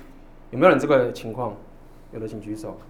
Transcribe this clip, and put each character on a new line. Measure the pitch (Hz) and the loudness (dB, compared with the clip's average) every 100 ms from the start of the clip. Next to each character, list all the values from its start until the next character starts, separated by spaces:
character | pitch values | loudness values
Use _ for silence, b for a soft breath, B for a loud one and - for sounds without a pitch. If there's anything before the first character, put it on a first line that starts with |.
| B B - - - | B B -20 -20 -10
有 | 120 | 4
没 | |
有 | 180 | 4
人 | 143 | 6
这 | - | 4
个 | 139 120 | 4 2
情 | - 117 | -2 -10
况？ | 110 117 101 - - - - - | -6 -6 -8 -16 -20 -20 -20 -16
有 | 120 | -12
的 | 110 | -10
请 | 107 | -10
举 | 104 107 | -10 -10
手。 | 104 90 | -10 -14